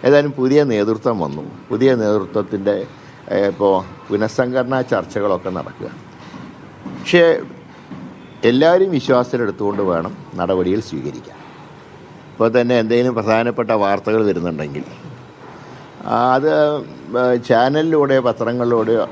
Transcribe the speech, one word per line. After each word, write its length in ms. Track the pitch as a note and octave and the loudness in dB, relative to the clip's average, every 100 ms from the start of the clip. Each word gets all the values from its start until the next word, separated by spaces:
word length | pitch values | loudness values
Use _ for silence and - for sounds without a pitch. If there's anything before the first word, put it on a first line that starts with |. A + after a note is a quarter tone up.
ഏതായാലും 280 | B2+ C#3+ C#3+ | 6 4 2
പുതിയ 300 | C#3 B2+ C#3+ | 0 2 4
നേതൃത്വം 580 | C#3+ G#2+ G2+ G#2+ B2 A2 | 4 2 0 0 0 -2
വന്നു, 180 | D2+ D2 - - - | -4 -6 -12 -16 -8
പുതിയ 240 | A2+ C3 | 2 2
നേതൃത്വത്തിൻ്റെ, 920 | B2 G#2+ G#2+ F#2 A2 G2 G#2+ G2+ G2 G#2 - - - - | 4 2 0 0 -4 -4 -4 -2 -2 -6 -14 -20 -20 -4
ഏ, 80 | G2 G2+ | 0 0
ഇപ്പോൾ 360 | F#2 G2+ F#2+ F#2 F2+ - | 2 2 2 -2 -16 -6
പുനഃസംഘടനാ 720 | G#2 G#2+ - B2 C3 B2+ C3 | -2 -2 -2 -2 0 0 -2
ചർച്ചകളൊക്കെ 720 | B2+ G#2 E2+ G#2+ G2+ F2+ F#2+ | 0 -2 -2 -4 -2 -2 -4
നടക്കുക. 400 | F2+ - - - - - - - - - - - - - - | -8 -10 -12 -14 -14 -20 -20 -20 -18 -20 -20 -20 -18 -16 -12
പക്ഷേ 420 | - F3 E3 - - - - - - - - - - - | 2 4 6 4 -2 -16 -20 -20 -18 -16 -16 -18 -20 0
എല്ലാവരും 460 | A2 B2 D#3+ F3+ F#3+ | 2 4 4 4 4
വിശ്വാസത്തിലെടുത്തുകൊണ്ട് 920 | D#3 - B2 A#2+ B2 A2 F#2 G#2 G2+ | 0 2 2 2 -2 -2 -2 -4 0
വേണം 340 | F#2+ E2+ F2+ - - | 0 0 -2 -10 -14
നടപടികൾ 460 | F2+ F2 F#2 F2+ G#2 | -6 -2 0 0 -2
സ്വീകരിക്കാൻ. 580 | A2+ D2+ C2+ B1 - - - - - - - - - - - | -4 -10 -10 -12 -16 -20 -20 -20 -20 -20 -20 -20 -20 -20 -20
ഇപ്പോൾ 280 | - A2+ A#2+ | -2 2 2
തന്നെ 140 | A#2+ B2 | 2 2
എന്തെങ്കിലും 320 | A2 A#2+ B2+ | 2 2 2
പ്രധാനപ്പെട്ട 560 | A2+ G#2+ A2 A#2 A#2 A2 | 0 0 0 0 -2 0
വാർത്തകൾ 540 | A2 G2 G2 A2 A2 | 0 2 0 0 2
വരുന്നുണ്ടെങ്കിൽ, 600 | G#2 E2+ E2+ D2+ D2+ C#2+ B1+ - - - - - - - - - - - | 2 0 -4 -6 -6 -8 -12 -16 -18 -18 -20 -20 -20 -20 -20 -20 -20 -14
ആ, 300 | - A#2 B2 | -2 0 2
അത്, 160 | C3 D3+ D#3 D3+ D3 - B1+ C#2 A#2+ | 2 2 2 2 -2 -8 -16 -6 -2
ആ, 140 | B2+ B2 A#2+ | 2 0 2
ചാനലിലൂടെ 720 | A#2 B2+ D3+ D#3+ D#3 C#3+ C3+ | 2 4 2 0 2 2 2
പത്രങ്ങളിലൂടെയോ 840 | A#2+ A2 A#2 B2 A#2+ A#2 A2 A2+ F2+ | 0 -2 -4 -2 0 0 2 0 -2